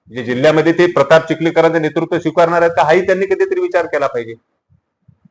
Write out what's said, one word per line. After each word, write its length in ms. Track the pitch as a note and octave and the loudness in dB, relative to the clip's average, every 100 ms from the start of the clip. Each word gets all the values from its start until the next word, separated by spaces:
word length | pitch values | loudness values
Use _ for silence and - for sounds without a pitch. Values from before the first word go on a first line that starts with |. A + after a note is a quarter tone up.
| _ | _
म्हणजे 180 | A#2 | -12
जिल्ह्यामध्ये 480 | A#2+ B2 D3 D#3 D#3+ | -6 0 2 2 2
ते 140 | E3+ F3+ | 2 2
प्रताप 420 | A#2 C#3 D#3+ D#3 | 2 4 2 2
चिखलीकरांचं 540 | D#3 D#3+ E3 E3 D#3+ | -2 -2 2 2 0
नेतृत्व 360 | D3+ D3+ E3 E3+ | -2 -4 -4 -4
स्वीकारणार 440 | D#3+ E3 E3+ E3+ | -2 0 0 2
आहेत 100 | E3+ E3+ | 0 0
का, 80 | |
हाही 220 | D3+ F3 F#3+ | 2 2 2
त्यांनी 200 | F#3 F#3+ | -2 -2
कधीतरी 340 | F#3 F#3+ F3+ | -2 -2 -2
विचार 260 | F3+ F3+ E3 | -2 -2 -2
केला 200 | D3+ C#3 | -2 -4
पाहिजे. 280 | A#2+ A2+ A#2 _ _ _ _ _ _ _ _ _ | -4 -10 -14 _ _ _ _ _ _ _ _ _